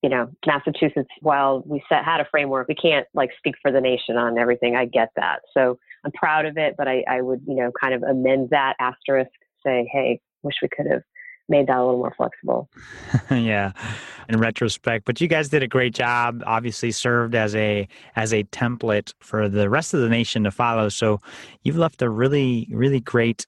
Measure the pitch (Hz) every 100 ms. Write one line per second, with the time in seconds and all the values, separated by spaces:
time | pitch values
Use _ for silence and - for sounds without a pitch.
0 | 143 127 120 - - 143 - 147 151 147
1 | 131 - 156 143 139 135 139 147 - 151
2 | 156 165 147 156 139 135 123 156 170 147
3 | 127 - 131 - - 127 143 131 131 123
4 | - 117 120 117 120 123 123 120 123 120
5 | 113 - 85 76 - - 127 123 _ -
6 | 143 - 165 156 156 151 151 - 135 127
7 | - 127 127 127 139 131 123 123 135 127
8 | 113 131 127 135 127 147 135 - 123 -
9 | - 135 131 _ _ _ 139 127 120 139
10 | 127 120 _ _ 147 - - - 147 -
11 | - - - - _ 147 135 127 123 127
12 | 123 - 127 - - 60 - - - -
13 | - 123 - 131 113 104 98 98 - 104
14 | - - - 113 113 110 120 - - 113
15 | 101 120 165 156 147 147 131 131 123 113
16 | 120 120 120 120 - 113 120 110 120 107
17 | 123 120 117 117 107 107 107 104 98 -
18 | - - 110 110 101 - 120 120 117 104
19 | - - - 113 107 101 101 131 165 156
20 | 117 117 113 120 104 - 120 117 107 -
21 | 110 104 - - - - - 160 160 -
22 | 123 110 131 147 135 120 113 113 131 139
23 | 117 120 117 113